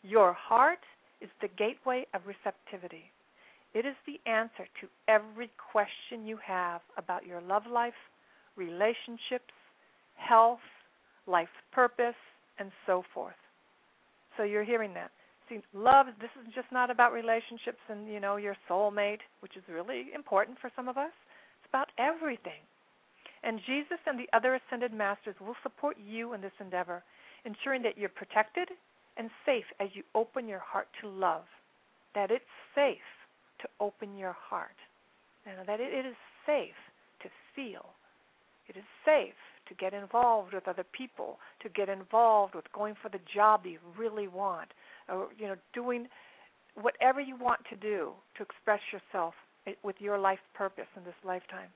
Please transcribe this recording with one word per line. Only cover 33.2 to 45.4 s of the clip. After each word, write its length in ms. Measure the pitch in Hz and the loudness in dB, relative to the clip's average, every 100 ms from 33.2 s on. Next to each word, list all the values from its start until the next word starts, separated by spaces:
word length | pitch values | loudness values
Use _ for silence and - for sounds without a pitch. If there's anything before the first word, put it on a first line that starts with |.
| - _ _ _ | -20 _ _ _
to 60 | - _ | -16 _
open 380 | 208 - 208 196 | -6 -6 -14 -8
your 160 | 190 | -10
heart, 440 | 175 - 190 - - - _ _ _ _ _ 208 | -10 -8 -8 -8 -16 -20 _ _ _ _ _ -18
and 200 | 190 185 | -12 -6
that 120 | 214 | -4
it, 120 | 262 | -4
it 140 | 277 262 | -6 -8
is 100 | 233 - - - | -12 -20 -10 0
safe 320 | 294 185 - - _ _ _ | 0 0 -12 -20 _ _ _
to 60 | 190 - - - | -20 -20 -18 -12
feel. 320 | 254 185 - _ _ _ _ _ _ _ - | -10 -12 -18 _ _ _ _ _ _ _ -20
It 100 | 190 | -20
is 60 | 208 - | -20 -2
safe 300 | 302 302 - - - - - | 4 4 4 -10 -20 -20 -20
to 60 | 185 | -6
get 180 | 190 | -6
involved 600 | 202 202 233 247 226 185 | -6 -2 4 6 4 2
with 140 | 190 185 | -8 -6
other 180 | 180 180 | -6 -8
people, 480 | - 254 - - - - - | -10 -14 -10 -10 -10 -18 -16
to 80 | 220 | -8
get 200 | 175 196 | -2 -2
involved 680 | 196 190 220 233 214 196 175 | -4 2 6 8 8 4 -2
with 100 | - | -12
going 220 | 196 214 208 | -6 -6 -6
for 80 | 220 | -10
the 100 | 190 170 | -12 -6
job 300 | 202 214 214 | 6 6 6
that 60 | 185 | 2
you 100 | 165 170 180 | -14 -18 -6
really 300 | 226 214 202 | -6 -4 -8
want, 420 | 180 196 170 156 - - - - | -4 -4 -4 -8 -18 -20 -20 -8
or, 220 | 185 196 | -6 -6
you 100 | 214 | -8